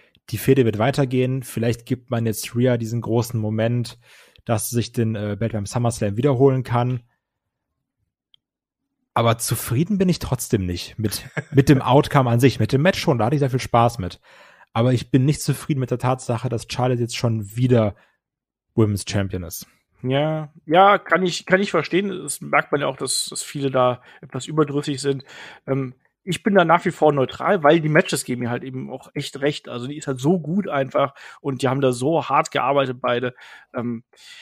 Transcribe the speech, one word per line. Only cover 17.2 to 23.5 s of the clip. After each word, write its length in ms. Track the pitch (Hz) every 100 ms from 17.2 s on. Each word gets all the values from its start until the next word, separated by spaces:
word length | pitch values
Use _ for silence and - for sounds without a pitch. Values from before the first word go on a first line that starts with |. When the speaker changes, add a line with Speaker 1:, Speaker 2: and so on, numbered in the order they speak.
| 117 110 101 110
Speaker 1:
wieder 380 | 127 120 107 - _ _ _ _ _ _ _
Women's 300 | - 107 98 -
Champion 360 | 104 98 95
ist. 240 | 82 - - _ _ _
Speaker 2:
Ja, 500 | 127 139 151 156 151 - -
ja, 320 | 165 196 196
kann 240 | - 165
ich, 220 | 185 - -
kann 140 | 185
ich 100 | 196
verstehen. 380 | 170 147 175 202
Das 320 | 185 151 -
merkt 320 | 147 143 -
man 80 | 147
ja 80 | 143
auch, 80 | 131
dass, 300 | 135 - -
dass 160 | 151
viele 280 | -